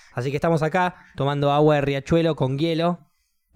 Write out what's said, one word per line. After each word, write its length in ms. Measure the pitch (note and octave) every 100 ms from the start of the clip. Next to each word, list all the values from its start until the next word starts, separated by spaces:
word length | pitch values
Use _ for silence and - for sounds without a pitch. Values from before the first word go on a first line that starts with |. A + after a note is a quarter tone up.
| -
Así 180 | - C3
que 60 | C#3
estamos 260 | E3+ E3
acá 320 | D#3 F3+ F3+ - - -
tomando 360 | C#3 C#3+ C#3+
agua 240 | D3 D3+ D3
de 60 |
riachuelo 540 | C#3+ C#3 - E3 E3 D3
con 220 | C3 C#3
hielo, 540 | E3 D#3+ E3+ F3 _ _ _ _ _